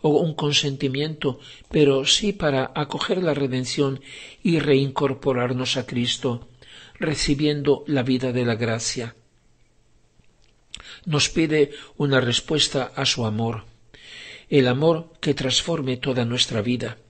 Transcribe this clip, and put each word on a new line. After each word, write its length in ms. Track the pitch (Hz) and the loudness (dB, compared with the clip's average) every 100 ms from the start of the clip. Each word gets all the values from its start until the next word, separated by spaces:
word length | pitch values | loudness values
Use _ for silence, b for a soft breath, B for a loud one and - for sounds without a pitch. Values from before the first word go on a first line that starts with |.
o 60 | 156 | 2
un 240 | 151 170 | 2 2
consentimiento, 1040 | 151 151 143 147 139 139 131 151 156 143 120 B B B | -2 0 0 -2 -2 -4 -2 -4 -2 -4 -4 B B B
pero 360 | - 143 135 143 | 4 6 4 4
sí 260 | - 214 | 2 2
para 400 | 202 160 135 131 | 0 0 0 0
acoger 480 | - 147 143 - 185 | -4 -4 -4 -2 0
la 120 | 175 | 0
redención 640 | 139 139 127 127 - 139 135 B B B B | 0 0 -2 -4 0 0 -2 B B B B
y 160 | - 165 | 0 2
reincorporarnos 1200 | 143 135 139 135 143 131 143 127 123 127 127 135 | 4 4 4 0 -2 0 0 0 0 -2 -2 -4
a 100 | 120 | -2
Cristo, 640 | 123 120 - 139 117 - - B B B B | -2 -2 -2 -2 -4 -8 -20 B B B B
recibiendo 880 | 165 143 - 139 151 147 143 135 - | -4 -2 0 2 2 0 2 2 2
la 160 | 143 | -2
vida 300 | 123 127 127 | 0 0 0
de 140 | 123 120 | 0 0
la 80 | |
gracia. 600 | 110 117 113 - - 117 - _ _ _ _ _ _ _ _ _ _ _ _ _ _ _ - B B | 0 -2 -2 -4 -6 -8 -12 _ _ _ _ _ _ _ _ _ _ _ _ _ _ _ -20 B B
Nos 240 | - 147 - | -2 0 0
pide 440 | - 160 156 143 B B - | 0 2 4 2 B B -4
una 240 | 147 135 | 2 2
respuesta 680 | 120 120 - 156 - 143 123 - | 2 -2 0 0 0 0 -4 -2
a 80 | |
su 220 | 135 - 113 | -2 0 -2
amor, 380 | 107 113 113 - - _ B B B B B B | 0 -2 -4 -12 -20 _ B B B B B B
el 200 | 147 123 | 4 4
amor 440 | 123 160 160 165 - | 4 2 2 -2 -6
que 140 | - | -2
transforme 640 | 139 135 - - 165 131 127 | 0 0 0 0 -4 -2 -4
toda 260 | 139 127 | -2 0
nuestra 380 | 117 123 - 117 | 0 0 0 0
vida. 340 | 107 123 117 110 | -2 -2 -4 -10